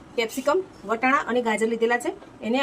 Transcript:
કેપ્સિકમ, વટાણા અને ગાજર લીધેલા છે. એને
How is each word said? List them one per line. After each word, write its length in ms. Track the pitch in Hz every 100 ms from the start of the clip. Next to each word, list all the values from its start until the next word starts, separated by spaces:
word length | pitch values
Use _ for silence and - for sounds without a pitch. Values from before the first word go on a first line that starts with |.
| - -
કેપ્સિકમ, 420 | 220 269 285 370 - - 196
વટાણા 340 | 226 254 285 -
અને 100 | 247 226
ગાજર 220 | 208 226
લીધેલા 280 | 226 226 240
છે. 80 | 330 392 - - 220
એને 120 | 254